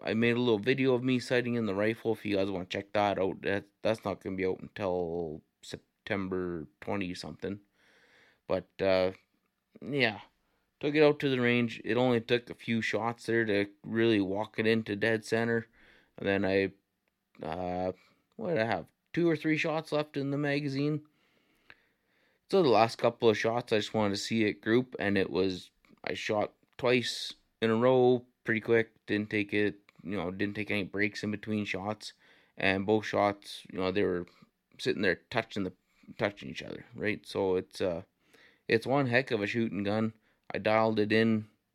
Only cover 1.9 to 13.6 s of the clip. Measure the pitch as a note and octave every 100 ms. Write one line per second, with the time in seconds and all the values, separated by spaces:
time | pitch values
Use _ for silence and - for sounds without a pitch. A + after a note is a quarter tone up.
1.9 | A2+ A2+ G#2+ G#2 G2 G2 F#2 F#2 G2+ -
2.9 | G#2 G2+ F#2+ F#2+ - D#2+ G2+ - _ G#2+
3.9 | - G#2 F2+ G2 F#2 F#2 - - - G2
4.9 | F2+ E2+ E2+ E2 D#2 _ _ - - _
5.9 | _ - G2 F#2+ F#2 F2+ E2+ C#2+ _ -
6.9 | G#2 F2+ F2+ D#2 D2+ F2+ G2+ _ _ _
7.9 | _ _ _ _ _ - F#2 - - F#2+
8.9 | F#2 F#2 F#2 _ _ _ _ _ - G2+
9.9 | C#3 A#2 G2+ - _ _ _ _ - D3+
10.9 | D3+ D3 D3 C#3+ B2+ A#2+ A#2+ A#2 - -
11.9 | A#2 B2+ A#2 A2+ A#2+ - - - A2+ -
12.9 | G#2 A#2 A#2 - A#2 A2 G2+